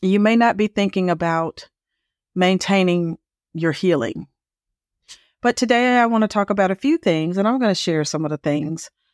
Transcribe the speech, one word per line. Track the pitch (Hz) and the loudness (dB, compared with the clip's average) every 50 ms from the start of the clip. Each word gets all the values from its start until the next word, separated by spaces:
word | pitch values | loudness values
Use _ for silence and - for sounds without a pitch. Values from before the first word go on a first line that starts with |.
| - | -2
you | 185 190 202 | 0 2 2
may | 208 220 226 | 2 4 4
not | 233 233 233 - 196 | 4 2 2 2 0
be | 214 | -2
thinking | 208 - 208 202 190 - 185 185 180 | -2 0 -2 -2 -2 0 -2 0 0
about | 170 160 175 165 165 165 165 160 - - - - _ _ _ _ _ _ _ _ _ _ _ _ - | -2 -2 -2 -2 0 -2 -2 -4 -8 -12 -18 -20 _ _ _ _ _ _ _ _ _ _ _ _ -4
maintaining | 180 185 180 190 180 - - 196 196 185 180 175 175 170 165 165 - _ _ _ _ _ _ - | 0 2 2 2 0 0 0 0 2 2 2 2 0 -2 -4 -6 -8 _ _ _ _ _ _ -8
your | 160 165 160 147 | -4 -2 -2 -2
healing. | - - 185 165 139 120 104 - - 185 - _ _ _ _ _ _ _ _ _ _ _ _ _ _ _ - - - _ _ _ _ | 0 0 0 2 2 0 -4 -6 -8 -12 -16 _ _ _ _ _ _ _ _ _ _ _ _ _ _ _ -20 -20 -20 _ _ _ _
But | - 240 - | -2 -2 0
today | - 247 226 247 240 247 254 247 247 | 0 2 2 2 2 4 4 4 4
I | 233 | 2
want | 233 233 220 220 | 2 2 0 0
to | 214 | 0
talk | - 214 202 - | 0 0 0 0
about | 202 202 190 185 190 | 2 0 0 0 0
a | |
few | - - 277 320 330 | -2 0 0 0 0
things, | - 196 165 156 156 170 180 | 2 0 0 0 0 -2 -2
and | 196 196 | 0 0
I'm | 220 247 262 | 0 0 0
gonna | 247 214 180 | 0 0 0
share | - - 180 160 156 151 | 0 -2 -2 -2 -2 -2
some | - - 156 160 | -2 -4 -4 -4
of | 147 156 | -4 -6
the | 147 | -4
things | - 151 147 151 151 151 160 160 - - _ _ _ _ | -4 -2 -2 -2 -2 -4 -8 -8 -12 -16 _ _ _ _